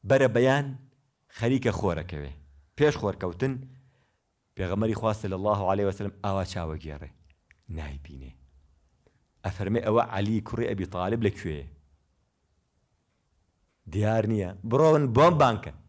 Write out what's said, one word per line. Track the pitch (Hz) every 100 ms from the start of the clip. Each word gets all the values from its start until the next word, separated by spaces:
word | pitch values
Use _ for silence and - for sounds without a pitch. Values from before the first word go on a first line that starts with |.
| 101
بەرە | 135 131 110
بەیان | 127 135 143 131 - _ _ _ _ -
خەریکە | 117 131 127 95
خۆرەکەوێ. | 101 80 87 76 71 69 - - _ -
پێش | 147 147
خۆرکەوتن، | 107 92 92 87 131 131 131 - _ _ _ _ _ _ _ -
پێغەمبەری | 90 95 110 107
خوا | 110
صلی | 107 101 92
الله | 101 104 92
علیه | 98 101
و |
سلم | 95 101 95
ئاوا | 101 98 92
چاوە | 92 80 78
گێڕێ. | 78 73 69 _ _ _ _ _ _
نایبینێ. | 78 73 71 71 69 65 - _ _ _ _ _ _ _ _ _ _ 95
ئەفەرمێ: | 98 95 113 107
"ئەوە | 113 120 98
عەلی | 104 110 104
کوڕی | 110 120
ئەبی | 101 90
تاالب | 90 90 113 107
لەکوێیە؟ | 95 82 73 67 - _ _ _ _ _ _ _ _ _ _ _ _ _ _ _ _ _ _ _ _ -
دیار | 92 104 113 107
نییە. | 110 90 95 113
بڕۆن | 123 160 156 143 113
بۆم | 160 160
بانکە." | 135 107 80 -